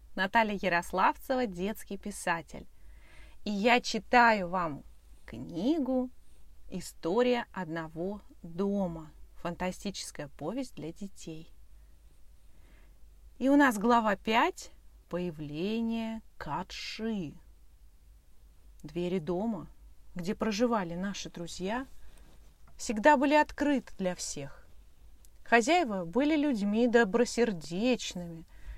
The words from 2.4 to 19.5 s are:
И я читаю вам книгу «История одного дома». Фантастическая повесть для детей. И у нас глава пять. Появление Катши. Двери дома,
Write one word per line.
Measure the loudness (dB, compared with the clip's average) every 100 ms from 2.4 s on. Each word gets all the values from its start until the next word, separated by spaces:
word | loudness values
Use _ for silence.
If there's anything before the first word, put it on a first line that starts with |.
| -6 -14 -16 -18 -18 -18 -20 -20 -18 -10
И | -6
я | 0 4 4
читаю | 2 -4 4 8 8 6 2
вам | -2 -2 -4 -12 -20 -20 -20 -14
книгу | -12 -8 -2 0 2 2 0 -2 -8 -18 -18 -18 -16 -10
«История | -8 -8 -6 0 2 4 2 -2
одного | -8 -6 -6 -6 -6 -6 -6 -12 -18
дома». | -10 -2 0 0 0 -4 -10 -16 -18 -10
Фантастическая | -8 -4 -4 -4 -8 -8 -10 -12 -12
повесть | -8 -6 -6 -8
для | -8 -12
детей. | -10 -12 -12 -12 -12 -14 -18 -20 -20 -20 -20 -20 -20 -20 -20 -20 -20 -20 -20 -20 -20 -20 -20 -20 -2
И | 6
у | 8
нас | 6 4
глава | 4 4 4 0
пять. | 2 4 4 0 -12 -18 -20 -20 -8
Появление | -4 -4 -6 -8 -4 -4 -2 -2 -4 -4 -8 -12 -12
Катши. | -6 -6 -6 -10 -10 -6 -4 -4 -4 -10 -18 -20 -20 -20 -20 -20 -20 -20 -20 -20 -20 -20 -20 -18
Двери | -10 -4 -2 -2
дома, | -2 -2 -2